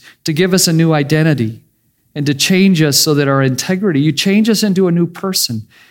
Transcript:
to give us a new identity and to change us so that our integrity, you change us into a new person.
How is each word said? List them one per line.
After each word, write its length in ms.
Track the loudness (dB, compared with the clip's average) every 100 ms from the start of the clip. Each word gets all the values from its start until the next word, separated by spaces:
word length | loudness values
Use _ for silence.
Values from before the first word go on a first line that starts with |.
| -12 -12
to 80 | -6
give 220 | -2 0
us 120 | 0 2
a 60 |
new 220 | 2 2
identity 680 | 2 0 2 2 0 -2 -6 _ _ _ _ _ -6
and 100 | -4
to 80 |
change 480 | -2 0 2 4 4
us 160 | 2 0
so 160 | 0 0
that 120 | 2
our 160 | 2
integrity, 560 | 0 -2 -4 -4 -2 0
you 140 | 0
change 360 | -2 0 2 2
us 140 | 0
into 240 | 0 0 0
a 40 |
new 160 | 0 -2
person. 600 | -4 -8 -4 -4 -6 -12 _ -20